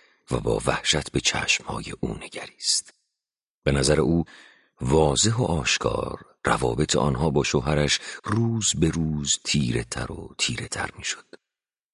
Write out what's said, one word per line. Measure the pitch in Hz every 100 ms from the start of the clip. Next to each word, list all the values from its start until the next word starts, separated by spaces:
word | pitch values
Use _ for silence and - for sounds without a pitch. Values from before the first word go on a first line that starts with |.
| _ _ -
و | 60
با | 57 53 65
وحشت | 62 - 76 -
به | 65
چشمهای | - 64 64 - - 67 - -
او | 62 55
نگریست. | - - - - - - - _ _ _ _ _ _ _
به | 69
نظر | 69 67 76
او | 73 85 80 - - - _ _
واضح | 62 80 76 67 113
و | 113
آشکار | 110 82 58 - - 58 - - - _
روابط | - 58 64 58 76 60
آنها | 71 64 78
با | 71
شوهرش | 69 73 67 76 71 - - -
روز | - 110 117 113 - 76
به | 82
روز | 78 80 76 71 -
تیره | - 76 62 58
تر | 58 62 60
و | - - -
تیره | - - -
تر | - - -
می‌شد. | - - - - _ _ _ _ _